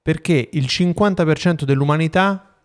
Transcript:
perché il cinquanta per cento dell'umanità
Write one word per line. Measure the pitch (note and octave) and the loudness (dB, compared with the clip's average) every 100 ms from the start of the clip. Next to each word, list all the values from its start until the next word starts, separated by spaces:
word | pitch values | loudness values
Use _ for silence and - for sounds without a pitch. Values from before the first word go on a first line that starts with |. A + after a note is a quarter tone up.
perché | - D#3+ - D#3 A#2 | -4 -4 0 0 0
il | D#3 C3 | -4 -4
cinquanta | - F3+ E3+ G#3 F#3 | 0 0 2 0 2
per | D#3+ D3+ | 0 2
cento | F3+ E3 | 0 -2
dell'umanità | C#3 C3+ C#3+ D3+ D#3+ F#3 G3 G3 _ _ | 0 0 0 0 0 0 0 -2 _ _